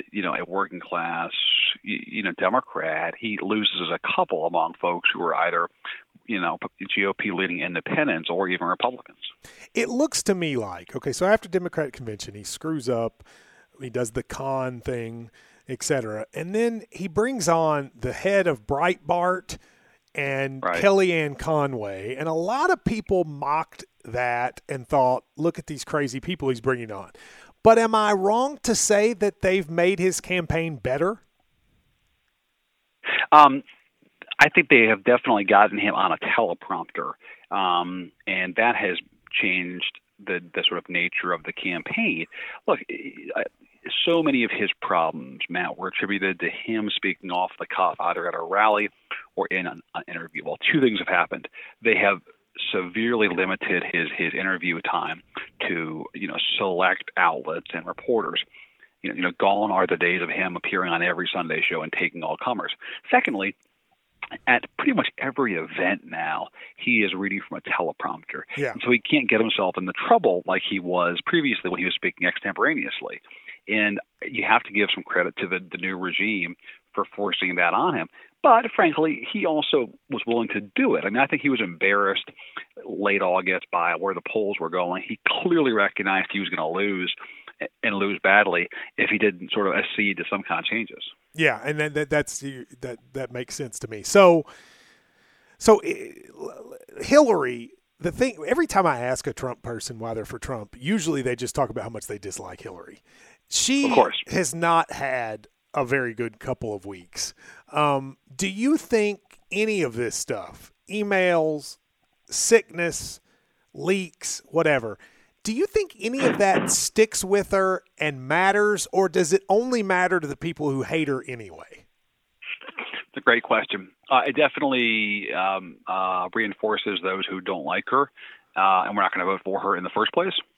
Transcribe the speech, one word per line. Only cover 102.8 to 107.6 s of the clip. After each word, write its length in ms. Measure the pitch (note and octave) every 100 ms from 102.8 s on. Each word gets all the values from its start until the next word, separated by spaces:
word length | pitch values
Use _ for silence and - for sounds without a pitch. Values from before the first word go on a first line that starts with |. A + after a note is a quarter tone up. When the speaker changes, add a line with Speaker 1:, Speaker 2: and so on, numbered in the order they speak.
| - - _ _ - _ -
Speaker 2:
She 380 | - - C4+ C#4
Speaker 1:
Of 60 |
course. 300 | A#3 G#3+ - -
Speaker 2:
has 260 | - E3
not 380 | E3 E3+ E3 -
had 560 | - C#3 B2+ A2+ G#2+ - _ _
a 100 | -
very 300 | C3 C3+ B2
good 240 | A2 A#2 G#2+
couple 360 | - B2+ A2+
of 120 | G#2 F#2+
weeks. 480 | F#2+ F2 - - - - -